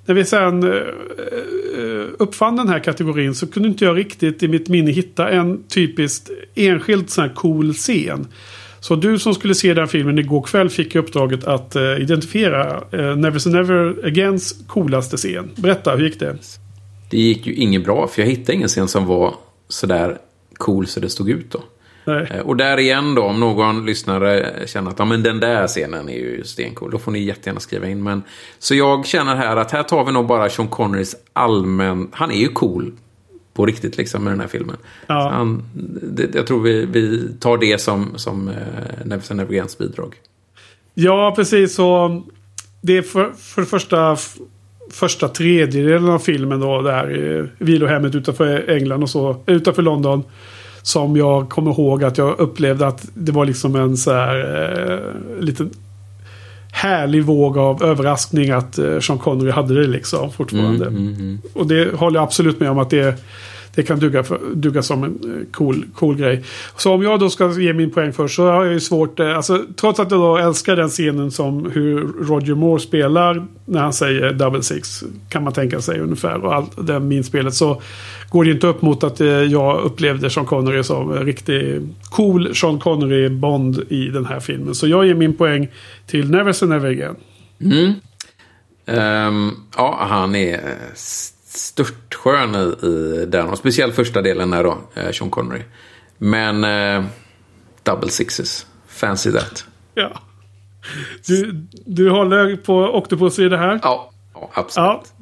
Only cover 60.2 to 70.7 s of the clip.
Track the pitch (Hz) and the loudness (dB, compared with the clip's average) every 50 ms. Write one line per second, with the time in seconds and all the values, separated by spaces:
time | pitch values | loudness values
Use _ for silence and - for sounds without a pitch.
60.2 | 135 147 135 - 147 123 107 107 107 110 113 117 117 - 113 101 101 101 104 101 | -4 -4 -6 -6 -6 -2 -2 0 2 2 2 0 0 -2 -2 -4 -4 -4 -4 -6
61.2 | 98 95 98 101 - - - - 170 151 160 160 170 180 170 151 170 170 160 160 | -6 -8 -8 -8 -10 -8 -4 -2 0 2 2 2 2 2 2 2 2 2 4 2
62.2 | 156 151 - - 170 160 143 - 156 139 135 139 135 127 160 147 139 135 123 127 | 2 2 2 2 2 2 2 2 0 0 2 0 2 2 2 2 4 2 0 -2
63.2 | - - - - - - - - - - - - 143 - 160 147 151 147 135 131 | -6 -18 -20 -20 -18 -18 -18 -20 -20 -6 -2 -2 0 0 2 2 2 2 2 0
64.2 | 131 131 180 - - - - 160 143 151 135 147 123 - 151 131 135 160 175 - | 0 -2 -4 -4 -4 -4 -4 -2 0 0 0 0 0 0 -2 -2 -2 -4 -4 -6
65.2 | - 117 101 76 - - - - 151 135 135 151 - - - - 165 151 143 143 | -8 -8 -8 -8 -10 -8 -4 -2 0 0 0 -2 -4 -8 -4 0 0 2 2 2
66.2 | 143 127 127 131 131 - - - - - - - - 196 190 185 196 208 214 202 | 2 2 0 0 -2 -8 -16 -16 -16 -14 -6 0 2 4 4 4 4 4 4 4
67.2 | 196 185 185 - 190 175 170 180 185 170 165 165 165 151 - 175 156 151 131 - | 2 2 2 2 2 2 2 2 2 2 2 2 0 0 0 0 0 0 0 -2
68.2 | 151 139 - - 175 180 175 180 190 175 170 165 160 - 180 160 160 151 156 - | -2 -2 2 2 4 4 4 4 4 2 0 0 0 0 2 2 0 0 0 0
69.2 | 165 156 160 160 147 - 180 190 214 - 185 - - 214 208 214 208 185 202 185 | 0 0 0 0 0 0 0 0 0 -4 -4 0 0 2 2 2 0 2 2 4
70.2 | 175 170 165 170 170 170 160 - - - | 4 4 4 4 4 2 2 0 0 0